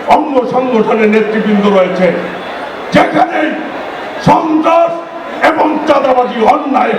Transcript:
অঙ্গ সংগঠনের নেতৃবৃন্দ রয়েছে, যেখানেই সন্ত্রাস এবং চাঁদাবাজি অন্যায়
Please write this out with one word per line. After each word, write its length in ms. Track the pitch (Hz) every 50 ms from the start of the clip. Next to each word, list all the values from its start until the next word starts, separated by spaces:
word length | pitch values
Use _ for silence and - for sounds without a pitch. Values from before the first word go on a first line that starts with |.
| - -
অঙ্গ 440 | 233 262 302 311 277 254 240 -
সংগঠনের 580 | - 254 262 254 233 220 208 - 233 220 220 214
নেতৃবৃন্দ 680 | 214 220 208 196 220 220 202 214 208 202 202 202 196 190
রয়েছে, 340 | 185 180 180 180 185 175 147 - - - - - - - - - - - - - - -
যেখানেই 600 | - 294 370 339 320 302 - 349 - 311 311 294 - - - - - - - - - - - - - - -
সন্ত্রাস 680 | - 294 359 330 320 311 311 320 330 330 339 339 330 339 339 - - - - - - - - -
এবং 340 | 330 320 302 311 311 - - - -
চাঁদাবাজি 580 | 285 277 254 262 254 247 247 - - 233 214
অন্যায় 460 | - 277 302 302 285 262 - - 233 220